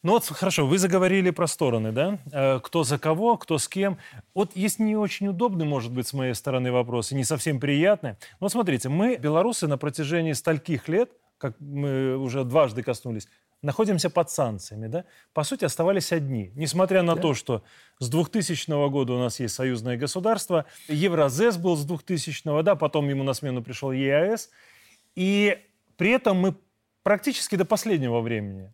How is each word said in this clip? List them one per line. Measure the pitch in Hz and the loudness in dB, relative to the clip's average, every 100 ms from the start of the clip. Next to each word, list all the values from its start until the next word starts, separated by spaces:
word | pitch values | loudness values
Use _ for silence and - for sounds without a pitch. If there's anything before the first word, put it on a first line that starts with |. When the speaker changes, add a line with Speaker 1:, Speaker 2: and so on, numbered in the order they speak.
Speaker 1:
Ну | 165 | 4
вот, | 233 | 2
хорошо, | - 151 190 170 | 2 -2 0 2
вы | 135 185 | 2 4
заговорили | 185 185 185 196 180 | 4 4 4 4 2
про | 170 165 | 2 -2
стороны, | - 143 117 110 | 0 2 2 0
да? | 113 170 202 135 | 0 0 -2 -6
Э, | 147 135 131 | 0 2 2
кто | - 170 | 0 -2
за | 131 139 | 0 0
кого, | 156 160 226 | 0 2 2
кто | 240 - 156 | 0 0 -2
с | - | -2
кем. | 190 196 165 - 120 _ | -2 -2 -2 -12 -20 _
Вот | - 190 | -2 -2
есть | 190 202 - | 0 -2 0
не | 214 | 0
очень | 214 208 - 202 | 2 -2 -2 -4
удобный, | 180 240 185 | 0 0 0
может | 151 143 117 | 0 0 -2
быть, | 123 123 | -4 -4
с | |
моей | 139 127 | -2 -2
стороны | 117 - 131 127 | -2 -2 -2 2
вопрос | 123 120 120 110 | 0 0 -2 -2
и | |
не | 139 | -2
совсем | 123 147 160 135 | -2 -2 -2 -2
приятный. | 143 143 180 208 131 101 - _ | 0 4 4 2 -2 -10 -20 _
Вот | 190 | -2
смотрите, | 233 185 127 131 | 0 0 0 0
мы, | 156 226 240 | 0 0 0
белорусы, | 147 156 220 226 156 | 2 2 2 0 -2
на | 139 | -2
протяжении | 147 139 143 170 160 | -4 -4 -2 0 0
стольких | 143 - 156 - 143 - | -2 0 -2 -2 -6 0
лет, | 180 247 _ _ _ | 0 0 _ _ _
как | 135 - | -10 -10
мы | 143 143 143 135 135 135 | -10 -4 -2 0 0 -2
уже | 131 135 | -2 -4
дважды | 123 160 139 110 | 2 4 4 2
коснулись, | 120 120 127 110 - _ _ _ | -4 -6 -6 -10 -10 _ _ _
находимся | 143 139 214 180 170 | -6 0 0 2 0
под | - 160 | 0 -2
санкциями, | - 123 101 - 107 110 | -2 -2 -4 -12 -12 -8
да? | 160 - - _ | -8 -10 -20 _
По | - | -4
сути, | 147 - | -4 -2
оставались | 165 - 170 196 - | -4 0 2 2 0
одни. | 170 135 123 92 | -2 -2 -4 -6
Несмотря | 120 156 165 185 190 | -6 -4 0 4 4
на | 170 | 4
Speaker 2:
Да. | 165 | 2
Speaker 1:
то, | 170 | 0
что | 127 - 113 _ - _ _ | 0 -2 -4 _ -20 _ _
с | 123 | -2
двухтысячного | 156 165 226 170 156 - 147 143 | 0 0 -2 -2 -4 -2 0 0
года | 139 123 | 0 0
у | 123 | 0
нас | 123 - | -2 -4
есть | 120 | -6
союзное | - 131 120 117 123 | -2 -2 -2 -4 -4
государство, | 139 185 196 220 - 170 - - - | -4 -2 0 0 0 -2 -2 -18 -6
Евразес | 151 190 165 143 127 233 180 | 0 2 4 2 4 2 2
был | 180 | 0
с | 160 | 0
двухтысячного, | 143 143 - 170 160 143 160 147 | -2 -6 -4 -4 -4 -8 -2 2
да, | 160 | 4
потом | 175 151 156 143 | 2 2 0 0
ему | 139 | 0
на | 135 | -2
смену | 131 143 127 | -2 -4 -6
пришёл | 120 123 135 | -6 -8 -4
Е | 131 135 | -2 2
А | 147 185 226 | 2 2 -2
С. | - _ - _ _ _ _ - | -8 _ -20 _ _ _ _ -4
И | 185 202 208 202 _ _ _ - | 0 4 2 0 _ _ _ -2
при | 180 | 2
этом | 254 233 185 | 4 2 2
мы | 185 - _ _ _ _ | 2 -2 _ _ _ _
практически | 196 202 - - - 190 | 0 2 0 -4 -2 0
до | |
последнего | 180 214 226 170 127 117 | 2 0 2 0 2 0
времени | 113 113 101 95 95 | 0 -4 -4 -10 -16